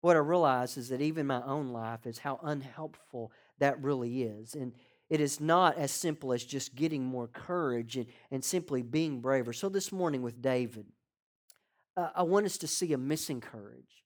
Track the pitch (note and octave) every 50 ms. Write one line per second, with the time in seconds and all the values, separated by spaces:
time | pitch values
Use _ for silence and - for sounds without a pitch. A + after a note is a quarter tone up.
0 | - F3 F3 D#3+ D3 D3 F3 F3+ E3 C#3+ C3 B2+ B2 B2 - C#3 A#2+ B2 C3 B2+
1 | C#3+ D3+ D#3 D#3+ D3+ C#3 C3+ B2 B2 C3 C3+ D3+ D3 C3 B2 A#2 A2+ A2+ A#2 A#2
2 | - B2+ A2+ - - C#3+ C3+ - - D3+ D3+ C#3+ C3+ C#3 B2 - D#3+ D3+ - -
3 | - _ - B2 A#2 A2 - - _ _ _ _ C#3 C#3 C3+ C#3 C3 C3+ D3 C3
4 | A#2+ A#2+ A#2+ C3 B2+ A2+ G#2+ G#2 A2 A#2 - D#3 C3+ B2 A#2+ - _ _ _ _
5 | _ _ D#3+ D#3 D3+ C#3 C#3 - D3 D#3 E3 F3 F#3 E3+ D3+ D#3+ D3+ C#3 - -
6 | - E3+ D#3 D3+ - C3 B2+ A#2+ A#2+ B2 C#3+ C3+ B2 - - A#2+ D3+ E3+ D#3 C#3+
7 | C3 B2+ B2+ B2+ A#2+ A2+ A#2 - - - F3+ F3+ E3 C#3 B2 A#2+ A#2 A#2 A2+ C3
8 | A#2+ B2 - - - _ C#3 C3 C3 - - F#3 E3 - D3 B2+ B2 A#2+ B2 D#3
9 | D#3+ D#3+ C#3+ B2 A#2 C3 C3+ C3+ B2 A#2 A#2 A2+ - G3 F#3+ G3 F#3+ - - F#3+
10 | F3+ E3 D3 C3 B2 A#2+ A2+ A#2+ A#2+ C3+ B2+ B2+ B2 A#2 A#2+ A2+ G#2 - - _
11 | _ _ _ _ _ _ _ _ _ _ - _ _ _ _ _ _ _ _ F#3
12 | F3 D#3+ - - F3+ E3 F#3 G3+ G#3 G3 - - - D3 - - F#3 E3+ D#3 C3
13 | B2+ C#3 D3+ D#3 - - D3+ B2 A2+ - - A2+ G2+ G#2 - B1+ C2 _ _ _
14 | _